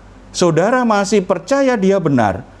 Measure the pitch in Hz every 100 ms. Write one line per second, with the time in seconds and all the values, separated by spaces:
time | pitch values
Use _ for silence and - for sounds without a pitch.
0 | - - - - 175 156 202 254 233 202
1 | 196 214 185 175 - 277 269 240 190 196
2 | 160 131 104 95 - -